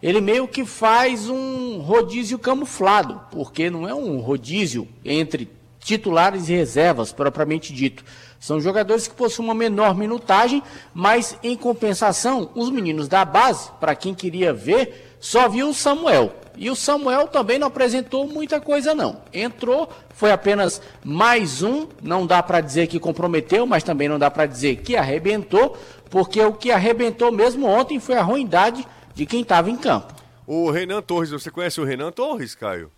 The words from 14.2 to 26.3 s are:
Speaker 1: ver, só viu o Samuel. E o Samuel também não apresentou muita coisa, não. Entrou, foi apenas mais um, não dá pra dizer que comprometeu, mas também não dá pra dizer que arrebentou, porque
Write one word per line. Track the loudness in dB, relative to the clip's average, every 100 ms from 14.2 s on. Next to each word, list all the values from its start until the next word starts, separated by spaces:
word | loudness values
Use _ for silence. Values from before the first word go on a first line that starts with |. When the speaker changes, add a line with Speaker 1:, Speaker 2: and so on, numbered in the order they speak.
| -8 -2 -2
Speaker 1:
ver, | -2 2 2 2 -8 -20 -18
só | 0 2 4
viu | 2 -2
o |
Samuel. | 0 0 2 4 4 2 -2 -20 -10
E | -6
o | -4
Samuel | -2 0 0 0 0
também | 0 0 0
não | -2
apresentou | 0 0 0 -4 -6 -4
muita | -6 -4 -4
coisa, | 0 -2 0
não. | 0 -2 -6 -12
Entrou, | -8 -8 -6 -2 0 -2 -8 -20
foi | 0 4
apenas | 4 4 2 0 -2 -14 -16
mais | -8 2 4 4 0 -2
um, | -2 -2 -6 -12
não | -4 -2
dá | 2 2
pra | 4 0
dizer | 0 0 0
que | -2
comprometeu, | -4 -2 0 0 2 0 2
mas | 0
também | 0 -2 -2
não | 2
dá | 2
pra | 2 -2
dizer | 0 -2 -2
que | -2 0
arrebentou, | 0 0 0 -2 2 4 4 0 -18 -20 -4
porque | 0 0